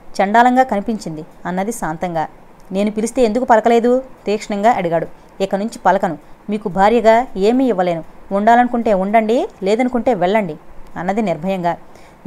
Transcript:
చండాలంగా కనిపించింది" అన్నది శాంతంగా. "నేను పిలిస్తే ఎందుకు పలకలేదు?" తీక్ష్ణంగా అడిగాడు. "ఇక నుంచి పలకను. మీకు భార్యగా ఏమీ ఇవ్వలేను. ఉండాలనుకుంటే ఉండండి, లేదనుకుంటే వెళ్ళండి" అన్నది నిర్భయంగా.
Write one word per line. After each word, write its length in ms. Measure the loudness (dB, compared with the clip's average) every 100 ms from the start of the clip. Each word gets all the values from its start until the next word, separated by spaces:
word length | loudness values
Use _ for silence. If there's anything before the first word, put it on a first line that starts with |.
| -16 -4
చండాలంగా 400 | 0 4 4 4
కనిపించింది" 600 | 2 0 -4 -6 -8 -12 -14 -14 -8
అన్నది 260 | -6 -4
శాంతంగా. 560 | -6 -8 -6 -4 -4 -6 -8 -20 -20 -8
"నేను 200 | -2 -2
పిలిస్తే 320 | -2 -4 0
ఎందుకు 220 | 0 0 4
పలకలేదు?" 580 | 4 6 4 4 0 -2 -10 -6
తీక్ష్ణంగా 460 | -6 -4 -2 0
అడిగాడు. 360 | 0 0 -2 -4 -10 -20 -6
"ఇక 140 | -4 -4
నుంచి 240 | -6 -2 0
పలకను. 320 | 0 0 -6 -12 -20 -8
మీకు 200 | -6 -4
భార్యగా 580 | 0 2 4 4 4 2 -2
ఏమీ 280 | 0 2 2
ఇవ్వలేను. 380 | 0 0 -2 -6 -18 -6
ఉండాలనుకుంటే 640 | 0 4 4 4 0 0
ఉండండి, 540 | 0 2 0 2 0 -2 -4
లేదనుకుంటే 500 | -2 0 0 0 -2
వెళ్ళండి" 440 | 0 0 0 -2 -8 -14 -18 -14 -8
అన్నది 260 | -4 -2
నిర్భయంగా. 560 | -2 -4 -4 -2 -2 -4 -10 -20 -20 -12